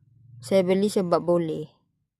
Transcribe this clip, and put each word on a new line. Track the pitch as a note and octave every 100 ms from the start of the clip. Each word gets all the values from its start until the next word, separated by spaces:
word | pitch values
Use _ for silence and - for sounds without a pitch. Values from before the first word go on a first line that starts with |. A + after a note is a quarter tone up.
| _ _ - -
Saya | - G3 F3+
beli | F#3+ G#3
sebab | G#3 F3 E3
boleh. | D#3+ F3 D#3+ D#3 D3+ _ _ _ _